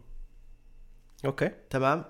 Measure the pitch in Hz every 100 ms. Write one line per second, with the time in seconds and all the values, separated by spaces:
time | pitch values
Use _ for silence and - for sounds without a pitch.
0 | - - - - - - - - - -
1 | - - 139 139 151 - - 135 131 160
2 | -